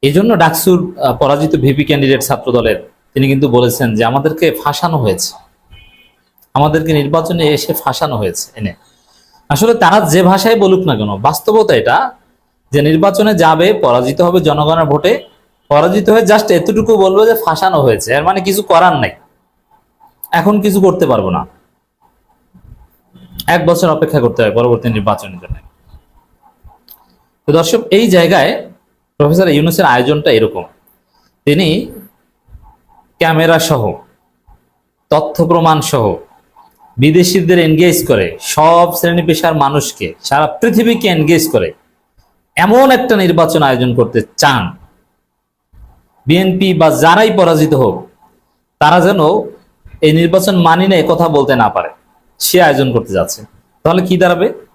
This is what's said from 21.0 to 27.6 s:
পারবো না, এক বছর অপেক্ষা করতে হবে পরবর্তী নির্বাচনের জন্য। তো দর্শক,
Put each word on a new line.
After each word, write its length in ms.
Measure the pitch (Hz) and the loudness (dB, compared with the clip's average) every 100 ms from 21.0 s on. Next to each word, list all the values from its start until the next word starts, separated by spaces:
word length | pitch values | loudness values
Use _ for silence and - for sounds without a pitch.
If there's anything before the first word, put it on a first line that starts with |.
| 147 | 0
পারবো 240 | 117 95 | 0 -2
না, 120 | 90 - _ _ _ _ _ _ _ _ _ _ 185 - - _ _ _ _ - - - 170 | -4 -8 _ _ _ _ _ _ _ _ _ _ _ -20 -20 _ _ _ _ -20 -14 -4 -2
এক 60 | 156 | 0
বছর 220 | 170 175 156 | 0 0 0
অপেক্ষা 240 | - 151 | 0 0
করতে 180 | 120 - | -2 0
হবে 120 | 110 107 | -2 0
পরবর্তী 280 | 120 120 120 | 0 0 -2
নির্বাচনের 500 | 110 101 101 98 92 | -4 -2 -4 -6 -18
জন্য। 140 | 87 - - _ _ - _ _ _ _ _ _ - _ _ - _ _ _ _ | -16 -16 -18 _ _ -20 _ _ _ _ _ _ -20 _ _ -20 _ _ _ _
তো 60 | - | -2
দর্শক, 220 | 151 | 0